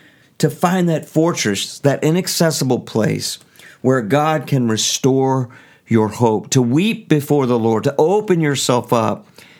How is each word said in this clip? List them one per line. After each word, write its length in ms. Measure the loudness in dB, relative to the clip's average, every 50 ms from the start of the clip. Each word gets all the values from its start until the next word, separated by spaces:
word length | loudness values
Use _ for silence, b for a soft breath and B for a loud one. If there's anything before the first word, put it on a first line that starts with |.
| b b b b b b b -2
to 120 | -2 -2
find 380 | 0 0 0 0 2 2 2 0
that 200 | 0 -2 -4 -4
fortress, 720 | 0 0 2 2 0 0 -2 -2 -2 -2 -6 -8 -10 -2
that 260 | 0 0 0 2 0
inaccessible 760 | 0 0 0 -2 -4 -2 0 0 0 0 -2 -2 -2 -2 -2
place 580 | -4 -4 -2 -2 0 0 -2 -4 -6 -8 -10 -12 B B B B B B B B
where 180 | 0 0 0 0
God 460 | 0 0 0 2 2 0 0 -2 -2
can 220 | -2 -2 0 0 0
restore 800 | 0 -2 -2 -4 -4 0 0 0 2 2 2 0 0 -2 -2 -4 B B B B B B B 0
your 200 | 2 2 2 0
hope, 420 | 0 0 0 0 0 0 -2 0
to 120 | 0 0
weep 460 | 2 2 2 0 0 0 -2 -4 -2 0
before 380 | 0 0 0 0 0 0 2
the 120 | 2 0 0
Lord, 240 | 2 0 0 0
to 120 | -2 -2 0 2
open 420 | 2 2 2 0 0 0 0 0
yourself 520 | 2 0 -2 -2 0 0 0 0 0 0
up 340 | 0 0 2 0 -2 -4 B B B B B B B